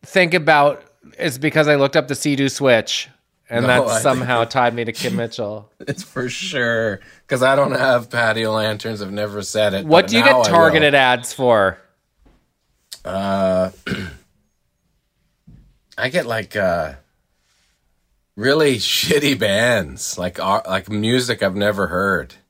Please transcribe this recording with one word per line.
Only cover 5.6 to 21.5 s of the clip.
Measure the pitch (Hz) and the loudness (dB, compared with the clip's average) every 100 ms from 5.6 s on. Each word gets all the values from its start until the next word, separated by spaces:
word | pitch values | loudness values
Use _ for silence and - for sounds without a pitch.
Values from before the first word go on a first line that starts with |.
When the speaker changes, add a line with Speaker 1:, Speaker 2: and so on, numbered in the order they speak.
| 107 _ | -16 _
Speaker 2:
<laughs> | |
It's | - 139 | -12 -12
for | - - 127 | -10 -10 -8
sure, | 120 196 156 120 113 113 95 - - _ | -8 -8 -4 -2 0 -2 -4 -12 -20 _
'cause | 131 | 0
I | 127 135 | 2 4
don't | 135 | 2
have | 131 135 123 113 | 0 2 0 0
patio | 120 113 110 110 | -2 0 0 0
lanterns. | 110 107 104 113 107 | 0 -2 -4 -8 -8
I've | 101 | -8
never | 101 104 104 | -6 -6 -6
said | 98 107 104 | -6 0 0
it, | 98 165 | 0 4
Speaker 1:
What | 165 | 4
Speaker 2:
but | 196 | 4
Speaker 1:
do | 226 | 2
you | |
Speaker 2:
now | 254 262 | 4 4
Speaker 1:
get | - | 4
Speaker 2:
I | |
Speaker 1:
targeted | 170 165 160 151 | 6 6 6 4
Speaker 2:
will. | 139 | 4
Speaker 1:
ads | 127 123 120 | 4 2 -2
for? | - 127 113 95 90 _ _ _ _ _ _ _ _ _ _ _ - | -2 2 4 4 0 _ _ _ _ _ _ _ _ _ _ _ -18
Speaker 2:
Uh, | - 95 98 98 95 92 92 - - | -8 -6 -2 0 0 0 -2 -4 -10
<clears throat> | 98 92 67 _ _ _ _ _ _ _ _ _ _ _ _ _ - _ _ _ - | -8 -8 -14 _ _ _ _ _ _ _ _ _ _ _ _ _ -20 _ _ _ -8
I | 127 | -4
get, | 170 120 | -4 -4
like, | 113 92 104 | -6 -6 -2
uh, | 95 85 76 71 _ _ _ _ _ _ _ _ _ _ _ _ _ - | -2 -2 -4 -10 _ _ _ _ _ _ _ _ _ _ _ _ _ -8
really | 110 147 151 123 | -2 0 0 0
shitty | - - - 151 143 135 | -4 -4 0 0 0 0
bands, | 107 98 120 117 80 65 - - | 0 0 0 0 -4 -10 -10 -8
like, | 90 - | -8 -6
uh, | 90 98 - | -2 -2 -2
like, | 95 95 | -6 -4
music | 104 107 127 123 113 | -4 0 0 0 -2
I've | 98 | -2